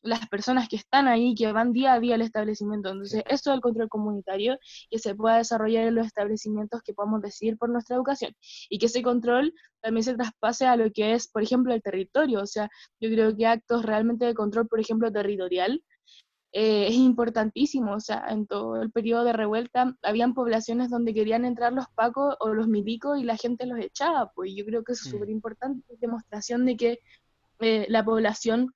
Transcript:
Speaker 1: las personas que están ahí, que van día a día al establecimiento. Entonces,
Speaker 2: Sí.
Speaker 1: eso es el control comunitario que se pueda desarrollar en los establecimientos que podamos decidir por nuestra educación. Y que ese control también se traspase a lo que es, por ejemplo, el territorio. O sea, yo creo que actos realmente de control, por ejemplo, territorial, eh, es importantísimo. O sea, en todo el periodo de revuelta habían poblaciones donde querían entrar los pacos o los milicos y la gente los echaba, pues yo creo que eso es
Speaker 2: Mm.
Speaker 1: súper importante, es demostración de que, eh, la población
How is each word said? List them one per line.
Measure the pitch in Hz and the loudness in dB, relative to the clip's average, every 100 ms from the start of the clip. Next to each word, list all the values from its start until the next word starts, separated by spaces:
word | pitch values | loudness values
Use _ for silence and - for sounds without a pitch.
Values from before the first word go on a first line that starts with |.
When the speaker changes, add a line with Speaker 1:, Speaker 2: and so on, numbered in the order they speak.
Speaker 1:
las | 214 226 220 | -2 -4 -4
personas | 202 214 254 233 | -6 0 0 0
que | 214 | -6
están | - 269 269 | 0 4 4
ahí, | 233 240 | 4 2
que | 220 220 | 2 0
van | 214 240 | 2 2
día | 240 262 | 2 4
a | 247 | 4
día | 240 | 4
al | 233 | 2
establecimiento. | 226 220 214 214 208 214 190 | 0 -2 -4 -4 -4 -4 -6
Entonces, | 190 202 214 | -8 -4 -6
Speaker 2:
Sí. | - | -2
Speaker 1:
eso | 277 - | -2 0
es | |
el | 269 | 0
control | 240 233 220 | 0 -2 -2
comunitario | 214 214 208 190 196 214 269 - - - | -2 -4 -4 -6 -2 -2 -2 -8 -20 -8
que | 226 | -6
se | 220 | -4
pueda | 202 220 226 | 0 4 4
desarrollar | 226 233 220 226 226 | 4 0 2 2 2
en | |
los | 233 220 | 2 0
establecimientos | - 208 214 214 214 214 233 | -2 -2 -2 -4 -6 -4 -8
que | - | -10
podamos | 202 208 220 | -6 -2 -2
decidir | 202 - 220 220 | -4 -4 -4 -2
por | 233 | -2
nuestra | 240 226 247 | -2 -2 -2
educación. | 262 277 - - - - - | -2 -4 -6 -10 -20 -20 -8
Y | - | 0
que | 226 | 0
ese | 240 | 2
control | 247 247 233 240 302 - _ _ | 0 0 2 2 2 -4 _ _
también | 226 226 | -2 0
se | 226 240 | 0 -2
traspase | 233 - 214 240 262 | -4 -2 -2 2 4
a | 240 | 4
lo | 220 | 4
que | 208 214 | 2 0
es, | 233 - | 0 0
por | 220 | -2
ejemplo, | 220 254 254 | 0 2 2
el | 226 | 0
territorio. | 202 185 185 262 302 220 | -2 -6 -2 0 2 0
O | 202 | -2
sea, | 220 208 - - _ | -4 -6 -8 -20 _
yo | 226 | 0
creo | 220 220 214 | 4 4 4
que | 226 | 2
actos | 226 _ 233 | 2 _ 0
realmente | 220 214 226 240 | 2 2 2 2
de | 240 | 0
control, | 226 208 214 226 | 0 0 0 0
por | 220 | 0
ejemplo, | 220 220 226 | 0 0 0
territorial, | 208 196 208 185 180 185 285 _ _ _ - _ _ _ | 0 -2 -2 -2 0 0 -2 _ _ _ -20 _ _ _
eh, | - 220 214 202 | 0 2 4 4
es | |
importantísimo. | 233 262 233 233 226 214 220 294 269 220 | 6 6 6 2 2 -2 0 0 0 -2
O | 202 | -4
sea, | 214 214 - | -4 -6 -4
en | 220 208 | -4 -4
todo | 202 226 226 | -4 -4 -4
el | 226 | -2
periodo | 233 226 233 | -2 0 2
de | 240 | 2
revuelta | 226 214 214 240 247 254 254 | 0 0 -2 -2 0 0 -2
habían | - 214 240 | -2 2 2
poblaciones | 247 240 226 226 233 247 | 2 0 0 -2 -2 -2
donde | 240 233 | -2 -2
querían | 220 214 226 | 0 0 0
entrar | 247 233 240 | 0 0 0
los | 262 254 | -2 -6
pacos | - 226 233 277 269 | -2 -2 2 -2 0
o | 220 | -2
los | 220 226 | 0 2
milicos | 214 202 226 277 285 | 0 -2 -6 -4 -2
y | |
la | 233 226 | -2 -2
gente | 240 240 247 | -4 -4 -6
los | 233 | -6
echaba, | - - 277 208 214 | -8 -4 -2 0 -2
pues | - 190 196 | -6 -10 -8
yo | |
creo | 208 226 | -4 -6
que | 226 | -4
eso | 240 | -8
es | 269 | -6
Speaker 2:
Mm. | 214 | -8
Speaker 1:
súper | 202 | -6
importante, | 220 226 226 262 262 - | -6 -8 -8 -6 -8 -10
es | 240 | -8
demostración | 233 233 - 208 - 240 | -6 -6 -8 -10 -4 0
de | 254 233 | 0 2
que, | 240 240 _ _ _ _ _ _ | 0 -2 _ _ _ _ _ _
eh, | 226 220 202 | 2 2 2
la | 226 | 2
población | 208 220 220 214 233 226 254 | 2 2 2 0 0 0 0